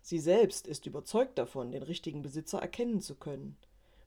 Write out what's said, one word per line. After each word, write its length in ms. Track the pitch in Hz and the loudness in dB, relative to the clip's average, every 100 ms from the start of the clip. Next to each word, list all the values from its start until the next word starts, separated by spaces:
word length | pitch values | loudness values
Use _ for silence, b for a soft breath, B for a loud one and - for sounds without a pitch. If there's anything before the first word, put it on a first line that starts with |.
sie 200 | - 170 | -4 0
selbst 480 | 151 202 214 - - | 6 8 8 4 -8
ist 180 | 147 - | -8 -8
überzeugt 520 | 139 - 220 254 - | -10 -2 2 2 0
davon, 340 | 123 135 120 | -2 -4 -6
den 100 | 139 | -6
richtigen 400 | 143 180 170 147 | -6 -6 -6 -6
Besitzer 380 | 143 147 156 196 | -6 -8 -4 -4
erkennen 400 | - - 240 208 | -4 -2 0 0
zu 160 | - 139 | -2 -8
können, 400 | 156 135 139 143 b b b b | -8 -8 -8 -14 b b b b